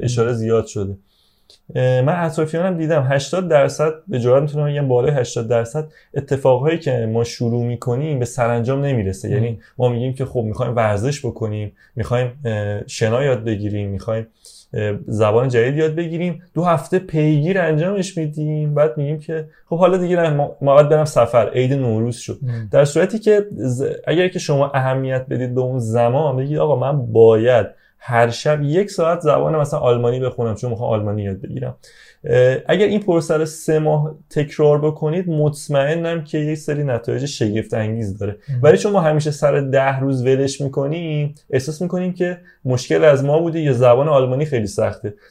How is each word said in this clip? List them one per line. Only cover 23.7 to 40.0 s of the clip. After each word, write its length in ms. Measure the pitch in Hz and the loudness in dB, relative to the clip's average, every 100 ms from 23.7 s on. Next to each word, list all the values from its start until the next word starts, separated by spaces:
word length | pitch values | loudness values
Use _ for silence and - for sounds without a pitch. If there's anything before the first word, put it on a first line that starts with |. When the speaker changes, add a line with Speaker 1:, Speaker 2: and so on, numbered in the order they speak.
| 123 107 - - | -2 -4 -4 -2
Speaker 1:
اگر 200 | 160 180 | 2 0
که 120 | 175 | -2
شما 320 | - 143 139 | -2 0 2
اهمیت 520 | 135 131 131 131 127 131 | 0 0 -2 -2 -4 -4
بدید 260 | 127 123 123 | -4 -2 -2
به 60 | |
اون 180 | 127 127 | -2 -2
زمان، 580 | 110 117 120 135 156 131 | 0 2 2 2 0 -2
بگید 200 | 139 151 | -2 0
آقا 180 | 156 127 | 2 2
من 300 | 127 143 120 | 0 -2 2
باید 640 | 113 113 107 117 120 98 - _ _ | 8 8 8 6 4 2 -8 _ _
هر 260 | - 120 120 | -2 2 2
شب 320 | 113 151 147 | 0 -2 0
یک 300 | 143 170 202 | 0 0 0
ساعت 280 | - 165 175 | 0 0 2
زبان 360 | 151 139 151 156 | 2 2 2 0
مثلاً 240 | 143 151 | 0 0
آلمانی 400 | 127 120 120 127 | 2 2 2 0
بخونم 360 | 127 123 117 104 | -4 -4 -4 -4
چون 140 | 123 | -6
می‌خوام 200 | 110 120 | -4 -2
آلمانی 320 | 110 104 104 | -2 -2 -4
یاد 200 | 101 98 | -6 -8
بگیرم. 340 | - 123 127 - - - - _ - | -10 -8 -10 -12 -20 -20 -20 _ 0
اه، 320 | 127 127 131 - | 4 4 2 0
اگر 180 | 180 208 | 2 2
این 140 | 208 | 2
پروسه 380 | 202 170 160 156 | 2 0 2 -2
رو 80 | 156 | -2
سه 340 | - - 156 | -4 0 0
ماه 360 | 151 151 151 - _ | 2 0 -2 -8 _
تکرار 520 | 151 147 - 151 147 | -4 -4 2 4 4
بکنید، 480 | 151 151 156 175 180 | 2 -2 -4 -2 -2
مطمئنم 920 | 151 151 147 - 143 139 170 165 170 | 0 0 -2 -2 0 0 0 -2 -4
که 140 | 151 156 | -4 -4
یک 200 | 151 156 | -2 -4
سری 260 | 151 147 | -4 -4
نتایج 420 | 143 117 - 123 143 | -2 -2 -2 -4 -4
شگفت 480 | - 110 104 107 | -2 -2 0 -2
انگیز 440 | 117 107 113 104 98 | -4 -2 -4 -6 -6
داره. 140 | 101 98 - | -8 -8 -6
Speaker 2:
مم. 100 | 127 | 2
Speaker 1:
ولی 140 | 147 196 | 6 6
چون 140 | 214 | 4
ما 100 | 196 | 2
همیشه 300 | 156 151 151 | 2 2 0
سر 280 | 147 147 143 | 0 0 0
ده 400 | 135 135 135 | 2 2 2
روز 260 | 135 | 0